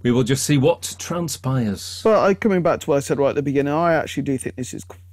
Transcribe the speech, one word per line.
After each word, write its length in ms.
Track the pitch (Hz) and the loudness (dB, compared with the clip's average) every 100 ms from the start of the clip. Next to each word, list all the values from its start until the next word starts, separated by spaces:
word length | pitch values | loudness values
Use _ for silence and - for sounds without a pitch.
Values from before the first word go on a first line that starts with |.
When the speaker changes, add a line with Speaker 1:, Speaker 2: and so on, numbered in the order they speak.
Speaker 1:
we 80 | 123 | 2
will 140 | 120 | 2
just 200 | 120 135 | 2 0
see 140 | - 143 | 2 4
what 380 | 135 - - - | 4 0 -6 -10
transpires. 1000 | - 170 170 - 131 131 110 98 - - | -6 -4 -4 -6 -2 0 0 -4 -8 -2
Speaker 2:
But 220 | 226 208 | 4 4
I, 100 | 180 | 4
coming 280 | 190 226 185 | 2 2 2
back 180 | 170 127 | 2 0
to 100 | - | 0
what 60 | 143 | 0
I 40 | |
said 180 | - 139 | 0 0
right 120 | 135 | 2
at 40 | |
the 80 | 143 | 0
beginning, 300 | 143 139 143 | 0 0 0
I 220 | 147 170 | 0 2
actually 300 | 160 - - | 0 -2 -6
do 120 | 139 131 | -4 -4
think 200 | - - | -6 -8
this 180 | 123 | -10
is 100 | 98 - - - | -10 -14 -20 -20